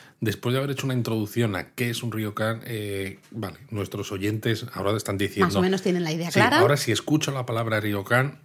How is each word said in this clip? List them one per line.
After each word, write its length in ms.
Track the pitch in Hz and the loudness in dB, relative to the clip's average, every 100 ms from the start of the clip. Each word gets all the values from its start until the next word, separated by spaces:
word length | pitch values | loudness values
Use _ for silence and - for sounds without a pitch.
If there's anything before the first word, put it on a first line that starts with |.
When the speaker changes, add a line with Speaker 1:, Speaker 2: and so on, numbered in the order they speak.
| - _ | -20 _
Speaker 1:
después 320 | 107 95 123 | -2 -2 -2
de 60 | 131 | 0
haber 120 | 139 | -2
hecho 140 | 131 135 | -2 -2
una 60 | |
introducción 600 | 127 113 113 101 117 113 92 | -2 0 -2 -2 0 0 0
a 160 | - | -6
qué 180 | - 120 | -4 -4
es 120 | 117 | -2
un 100 | 120 | -4
ryokan, 480 | 107 107 101 110 113 123 | -4 -4 -2 -2 -2 -6
eh, 540 | 110 104 98 95 - - | -6 -4 -4 -6 -8 -14
vale, 260 | - 98 - - | -8 -8 -10 -8
nuestros 420 | 104 95 101 98 | -6 -4 -4 -6
oyentes 520 | 98 104 110 117 107 120 | -2 -2 0 -2 -2 -4
ahora 220 | 92 98 107 | -4 -2 0
están 220 | - 98 | -2 -2
diciendo 300 | 101 101 92 | -2 2 4
Speaker 2:
Más 80 | 98 | 4
o 40 | |
menos 200 | 185 190 | 2 2
tienen 220 | 190 175 165 | 0 0 0
la 80 | |
idea 180 | 160 170 | -2 0
Speaker 1:
Sí, 80 | 196 | 4
Speaker 2:
clara. 200 | 226 302 | 6 6
Speaker 1:
ahora 160 | 135 143 | 6 4
si 140 | - | 2
escucho 380 | 104 - 151 151 | 0 2 0 2
la 140 | 135 123 | -2 -2
palabra 360 | 113 113 107 | -2 0 0
ryokan 580 | 104 101 98 123 139 - | 0 -2 2 4 4 -2